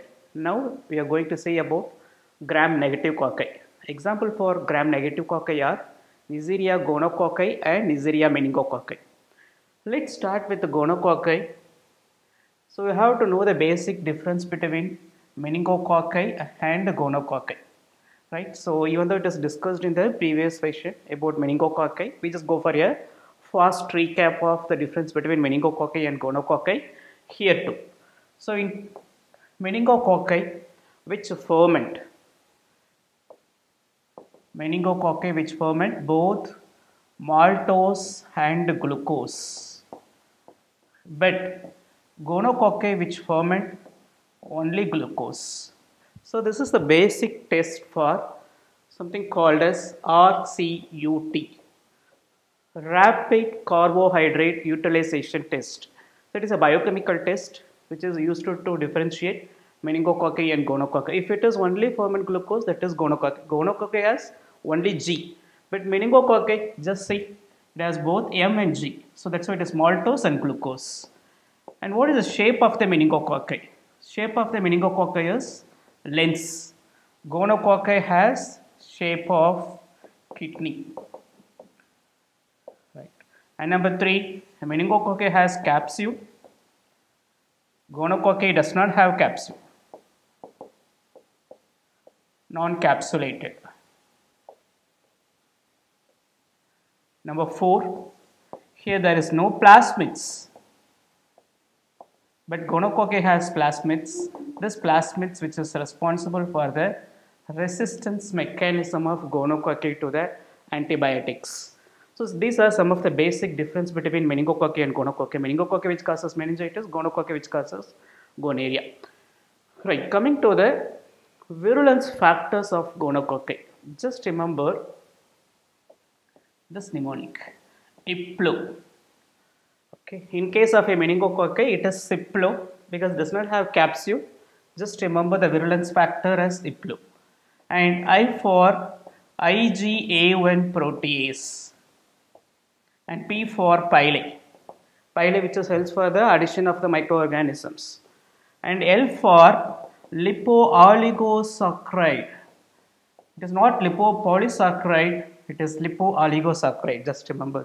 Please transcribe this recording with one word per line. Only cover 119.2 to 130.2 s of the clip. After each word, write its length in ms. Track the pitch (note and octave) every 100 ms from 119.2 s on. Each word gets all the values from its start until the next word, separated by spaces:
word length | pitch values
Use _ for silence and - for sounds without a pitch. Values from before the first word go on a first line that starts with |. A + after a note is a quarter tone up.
| _ _ _ _ _ _
Right, 260 | G3 C#3+ -
coming 320 | G3+ C4 C#4+
to 140 | A3
the 380 | F3+ A3 - - - _ _ _ _ -
virulence 600 | E3 G3 C4+ C#4 B3+ -
factors 640 | - E3+ E3+ - G#3 G3
of 240 | E3+ E3+ -
gonococci. 640 | D3 C#3+ C#3 C3+ - - - _ D3 D3
Just 260 | B3+ B3+
remember 640 | G3 E3 E3+ D3+ D3 G3 - - _ _ _ _ _ _ _ _ _ _ _ _ _ _ _ _ _
this 220 | F#3+ F3+
mnemonic, 640 | D3+ C3+ C3 - - - - _ _ _ _ -
iplo. 680 | F3+ F3+ - E3+ - - - _ _ _ _ _ _ _ _ _ _ _ - -
Okay, 200 | F#3